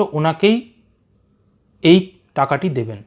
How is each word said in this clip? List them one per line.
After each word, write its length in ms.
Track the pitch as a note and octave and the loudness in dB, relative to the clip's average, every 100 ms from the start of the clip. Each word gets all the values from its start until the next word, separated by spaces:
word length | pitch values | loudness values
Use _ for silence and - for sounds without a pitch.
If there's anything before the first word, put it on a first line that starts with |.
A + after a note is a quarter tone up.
| G3 D3+ | -6 -2
ওনাকেই 400 | D#3+ D#3+ G3+ A#3 - _ _ _ _ _ _ _ _ _ _ _ | -4 0 0 0 -4 _ _ _ _ _ _ _ _ _ _ _
এই 160 | D#3+ F#3 F#3 _ _ - | 4 4 4 _ _ -4
টাকাটি 300 | C3+ C#3+ F3+ B2+ | -2 -2 -4 -6
দেবেন 220 | A2+ G#2 | -8 -10